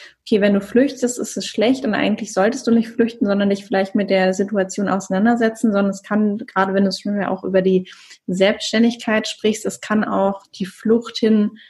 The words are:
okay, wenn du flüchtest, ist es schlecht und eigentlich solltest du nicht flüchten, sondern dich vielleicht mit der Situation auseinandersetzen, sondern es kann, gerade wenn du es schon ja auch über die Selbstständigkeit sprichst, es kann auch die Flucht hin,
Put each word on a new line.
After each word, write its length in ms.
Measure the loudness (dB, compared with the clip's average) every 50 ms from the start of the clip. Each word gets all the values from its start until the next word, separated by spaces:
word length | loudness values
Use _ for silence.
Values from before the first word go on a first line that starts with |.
| -20 -20 -20 _ _
okay, 180 | 0 2 2
wenn 140 | 4 4 2
du 60 | 2
flüchtest, 580 | 0 0 2 2 2 2 2 -2 -4 -4 -4 -4
ist 180 | -8 -8 -8
es 100 | -8 -10
schlecht 380 | -6 -2 0 2 2 2 2 0
und 100 | -2 -2
eigentlich 380 | 0 0 0 -2 -2 -4 -4 -2
solltest 340 | 0 0 0 0 -2 0
du 40 | 2
nicht 180 | 2 2 2 0
flüchten, 380 | 0 0 0 0 -2 -2 -2
sondern 240 | 0 0 2 2 0
dich 140 | 0 -2 -2
vielleicht 300 | -2 -2 -2 0 0 0
mit 160 | -2 0 0
der 240 | 2 2 2 2 2
Situation 540 | 0 -2 -2 -2 -2 -2 -2 -2 -4 -2 -2
auseinandersetzen, 840 | -2 -2 -2 -2 -2 0 2 2 2 2 2 0 0 0 0 0 2
sondern 180 | 2 2 0
es 120 | -2 -4 -6
kann, 360 | -2 0 0 0 0 0 -4
gerade 360 | -6 -4 -2 0 0 0 2
wenn 100 | 2 0
du 40 | 0
es 120 | 0 -4
schon 200 | -4 -4 -4 -2
ja 80 | -2 -4
auch 160 | -4 -4 -4
über 180 | 0 0 2 4
die 260 | 4 2 2 0 -2 -10 -20 -20 -20 -20 -14 _
Selbstständigkeit 1000 | -6 -2 2 2 2 2 0 -4 -2 0 2 2 2 2 -2 -2 -2 -2 -2 -2 -4
sprichst, 380 | -6 -2 -2 -2 -2 -2 -4
es 140 | -6 -8 -8
kann 240 | -6 -2 -2 0 0
auch 380 | 0 0 0 0 0 -2 -4 -10 _ -12
die 120 | -10 -8
Flucht 500 | -8 -8 -4 0 2 2 2 0 -4 -6 -2
hin, 400 | 2 2 4 4 2 0 -2 -8 -18